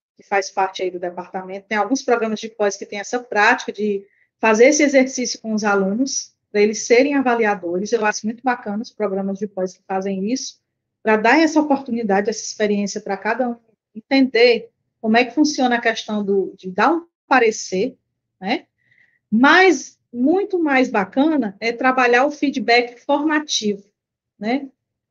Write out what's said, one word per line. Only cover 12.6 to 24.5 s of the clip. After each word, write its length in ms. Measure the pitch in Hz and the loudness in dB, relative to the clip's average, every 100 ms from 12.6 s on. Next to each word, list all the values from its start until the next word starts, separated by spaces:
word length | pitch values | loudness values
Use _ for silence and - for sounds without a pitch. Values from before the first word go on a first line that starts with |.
| 208 202 202 208 | 0 0 -4 -6
pra 160 | 196 196 | -8 -6
cada 320 | 214 240 240 | -4 -4 -4
um 80 | 233 _ _ _ | -6 _ _ _
entender 760 | 220 - 269 262 220 247 226 - _ _ _ | -18 -2 2 2 4 4 4 -4 _ _ _
como 160 | 226 226 | 0 2
é 80 | 254 | 2
que 80 | |
funciona 420 | - 294 - 247 240 | 0 0 0 0 0
a 60 | |
questão 420 | 233 220 - 214 | -2 -4 -6 -6
do, 300 | 196 196 185 - | -2 -2 -2 -8
de 140 | 185 | -8
dar 220 | 185 240 | 0 0
um 140 | 330 - _ - | 0 -6 _ 0
parecer, 680 | 247 226 220 - 185 254 - _ _ _ _ | 2 2 0 -4 -4 -4 -8 _ _ _ _
né? 260 | 190 320 - _ _ _ _ _ _ | -6 -6 -8 _ _ _ _ _ _
Mas 680 | 220 277 339 381 269 - _ _ | 2 6 6 6 4 -4 _ _
muito 460 | 240 262 370 415 359 | -2 0 2 0 -2
mais 320 | 311 262 226 | 0 2 0
bacana 680 | 214 190 254 311 302 214 - | -2 -2 0 0 0 -4 -4
é 120 | 226 | -6
trabalhar 540 | 233 262 254 240 240 285 | -2 0 2 2 2 2
o 60 | |
feedback 680 | 285 285 269 214 240 240 - | 0 -4 -2 2 2 2 -4
formativo, 800 | - 285 311 302 302 - 214 196 - _ _ _ _ - | -2 0 0 -2 -2 -4 -2 -4 -10 _ _ _ _ -10
né? 300 | 208 | -4